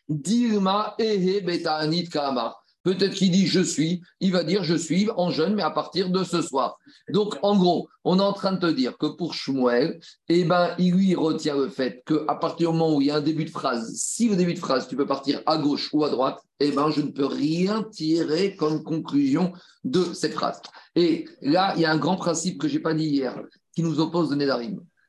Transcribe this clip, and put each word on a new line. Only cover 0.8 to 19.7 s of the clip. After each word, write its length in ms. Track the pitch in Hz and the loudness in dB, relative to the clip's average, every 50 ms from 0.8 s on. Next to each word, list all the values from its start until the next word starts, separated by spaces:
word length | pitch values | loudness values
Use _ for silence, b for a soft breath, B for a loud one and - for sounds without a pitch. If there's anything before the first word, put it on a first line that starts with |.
| 214 208 - - | -2 -4 -2 -2
eh, 380 | 226 220 214 190 180 185 196 208 | 0 0 2 2 2 2 0 0
eh, 20 | |
betaanit 680 | 180 175 175 156 165 160 156 156 156 151 165 175 170 170 | -2 -2 -4 -2 -2 -2 -2 0 0 0 0 -2 -2 -4
kama. 440 | - 151 143 139 127 120 113 120 - b b b b b - | -4 -2 -2 -2 -2 -2 -4 -4 -8 b b b b b -2
Peut-être 300 | 170 190 185 196 185 - | -2 0 2 0 0 2
qu'il 160 | - 190 185 | 2 2 4
dit 160 | 170 196 185 | 4 4 4
je 140 | 139 156 185 | 4 4 2
suis, 420 | 170 - - 135 160 165 180 170 B B B B | 2 2 0 0 0 0 -2 -4 B B B B
il 100 | 180 196 | -2 0
va 120 | 185 180 160 | 0 0 0
dire 180 | 156 180 202 | 0 0 0
je 120 | 175 151 175 | 0 0 -2
suis 340 | - - - 156 190 208 220 - | -2 0 0 0 0 2 0 0
en 140 | 175 180 175 | 0 0 0
jeûne, 240 | 131 139 160 190 214 | 0 0 0 0 0
mais 80 | 202 | 0
à 80 | 165 151 | -2 -2
partir 400 | - 151 - - - 175 190 185 | -2 -4 -4 -4 -2 -2 -2 0
de 120 | 180 190 | 0 0
ce 200 | 180 175 175 170 | 0 0 -2 -2
soir. 340 | - - 127 135 120 - - b b b b b b - | -2 -2 -2 -2 -2 -2 -4 b b b b b b -2
Donc 240 | 143 202 208 208 - - | 0 0 0 0 -2 -2
en 160 | - 202 208 | 0 2 4
gros, 320 | 196 180 175 165 - - b b b b | 6 6 4 4 2 -2 b b b b
on 140 | 160 180 190 | 2 2 4
est 40 | |
en 120 | 196 202 196 | 4 2 0
train 180 | - 208 190 | 0 -2 -2
de 60 | 190 175 | 0 2
te 120 | 180 165 | 2 2
dire 280 | 151 127 127 117 - - | 2 2 0 -2 -2 -2
que 80 | 156 | -4
pour 260 | 151 - - 175 151 | -4 -4 -4 -6 -6
Shmuel, 680 | - - - 143 139 131 123 120 120 120 143 165 - B B B B B _ - | -6 -6 -6 -4 0 2 2 4 4 4 2 0 -2 B B B B B _ 2
eh 160 | 170 180 175 | 2 4 4
ben, 300 | 160 180 175 175 170 170 - | 4 4 4 2 2 2 2
il 140 | 180 180 | 2 4
lui 220 | 175 190 196 190 170 | 4 4 4 4 2
retient 420 | 143 151 160 - - - 151 143 | 2 2 0 0 0 -2 -2 0
le 140 | 139 135 110 | 0 0 -2
fait 320 | - - 131 120 - - - | -2 -4 -4 -4 -4 -6 -2
qu'à 280 | - 156 147 151 147 151 | 0 0 0 0 -4 -8
partir 360 | - 170 160 - - 165 165 | -4 -4 -4 -2 -2 -2 0
du 60 | 165 | 2
moment 180 | 165 165 160 151 | 2 2 2 2
où 60 | 139 | 2
il 60 | 135 | 2
y 40 | 143 | 2
a 60 | 147 | 0
un 40 | 151 | 0
début 240 | - 165 156 156 156 | 0 0 -2 -2 -4
de 40 | - | -6
phrase, 400 | - - 147 131 123 117 113 - - | -6 -6 -4 -4 -4 -4 -6 -8 -8
si 320 | - - - - - 233 226 | -8 -8 -6 -2 0 0 2
le 80 | 202 | 2
début 160 | 175 180 170 | 2 2 0
de 60 | 160 - | -2 -4
phrase, 280 | - - 131 127 - | -2 -2 -2 -2 -2
tu 100 | - 131 | -4 -4
peux 100 | 135 135 | -4 -2
partir 340 | - 135 - - 135 135 95 - | -2 -2 -4 -2 -4 -4 -2 0
à 100 | - 160 | -2 0
gauche 320 | 160 143 147 139 - - - - | 0 0 0 -2 -2 -4 -2 0
ou 100 | 151 151 | 0 0
à 60 | 143 | 0
droite, 300 | - 117 131 143 143 - - _ _ - | 0 0 -2 -2 -2 -6 -14 _ _ -2
eh 120 | 139 147 | 0 0
ben, 180 | 147 139 147 156 | 2 2 0 0
je 100 | 147 151 | 0 -2
ne 100 | 147 127 | -2 -4
peux 140 | - 135 139 | -2 -2 -2
rien 600 | 131 127 131 139 156 160 175 185 196 214 220 208 | -2 -2 -2 -2 0 0 0 0 0 0 -2 -6
tirer 680 | - - - 156 156 160 165 151 135 156 170 202 190 - | -8 -8 -6 -2 0 0 0 0 0 0 0 0 -2 -2
comme 300 | - 156 156 156 147 - | -2 -2 -2 -2 -2 -4
conclusion 680 | - 165 160 - - 135 143 143 131 139 160 180 180 B B B B | -4 -4 -4 -4 0 0 2 2 2 2 2 0 0 B B B B